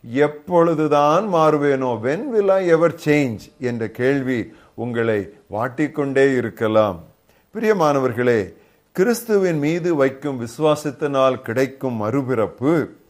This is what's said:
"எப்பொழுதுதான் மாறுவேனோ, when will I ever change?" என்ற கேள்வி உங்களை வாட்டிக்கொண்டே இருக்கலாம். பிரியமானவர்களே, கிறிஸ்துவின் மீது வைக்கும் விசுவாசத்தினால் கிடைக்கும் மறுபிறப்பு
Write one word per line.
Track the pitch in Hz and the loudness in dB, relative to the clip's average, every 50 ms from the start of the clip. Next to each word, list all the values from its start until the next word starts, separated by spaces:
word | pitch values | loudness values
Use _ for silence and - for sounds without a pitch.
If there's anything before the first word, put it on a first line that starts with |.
| - 117 | -14 -6
"எப்பொழுதுதான் | 117 135 147 147 - - - - 180 170 165 170 165 156 156 151 147 147 147 147 151 175 220 214 180 | 0 0 0 0 0 -8 -8 0 2 2 4 4 2 0 0 2 2 4 4 4 2 2 0 0 0
மாறுவேனோ, | 160 156 156 151 147 143 143 139 131 131 127 120 110 | 2 4 4 2 2 2 0 0 0 0 -4 -4 -2
when | 107 127 147 190 269 294 233 | -2 -4 -4 -4 -6 -2 -2
will | 214 202 190 | 0 2 2
I | 190 190 190 175 165 | 2 2 4 2 2
ever | 160 170 165 - - - | 4 4 0 0 -2 0
change?" | 156 147 147 143 127 107 - - - _ _ | 2 2 2 2 0 -4 -8 -12 -20 _ _
என்ற | 131 123 120 117 113 104 | -6 -6 -4 -4 -6 -8
கேள்வி | - - 123 131 143 139 127 127 131 117 101 113 - - - _ _ | -4 -2 0 0 0 0 -2 -2 -4 -4 -4 -8 -12 -20 -20 _ _
உங்களை | - 117 123 117 117 117 113 110 104 95 - - - _ _ | -10 -8 -6 -4 -2 0 0 0 -2 -2 -6 -12 -20 _ _
வாட்டிக்கொண்டே | 95 104 117 127 123 - 151 143 - 151 143 139 135 135 139 139 131 | -6 -6 -6 -6 -2 -4 -4 -4 -2 -4 -4 0 2 4 4 4 4
இருக்கலாம். | 123 117 113 - - 117 107 107 110 107 104 90 82 - - _ _ _ _ _ _ _ _ _ | 0 -2 -4 -4 -4 -2 2 2 2 2 2 -2 -6 -12 -20 _ _ _ _ _ _ _ _ _
பிரியமானவர்களே, | 214 233 214 220 190 160 151 143 135 131 127 113 117 123 123 120 110 95 87 - - _ _ _ _ _ _ | -4 0 0 2 2 2 2 2 2 0 0 -2 0 0 2 2 2 0 -4 -10 -20 _ _ _ _ _ _
கிறிஸ்துவின் | _ - 185 240 233 233 233 - 214 202 190 180 165 151 | _ 0 0 0 0 -2 -2 0 0 2 2 2 0 0
மீது | 143 151 165 175 170 180 170 | 0 0 -2 -2 -2 -2 2
வைக்கும் | 143 135 135 131 - - 147 135 123 | 2 2 0 0 -4 -8 -8 -6 -6
விசுவாசத்தினால் | 117 117 - - 156 156 151 147 - 156 127 - 156 143 139 135 131 131 127 120 | -8 -10 -6 0 2 2 2 2 -2 -8 -6 -4 -6 -2 0 2 2 2 2 -2
கிடைக்கும் | - - 113 127 135 127 135 - - 131 120 110 | -6 -4 -2 -2 -2 -2 -4 -8 -6 -6 -4 -2
மறுபிறப்பு | 104 107 117 143 135 123 131 113 107 90 - - 123 143 170 160 117 - - _ _ | -4 -2 -2 -2 -2 0 0 0 0 -2 -4 -4 0 0 0 0 -2 -4 -10 _ _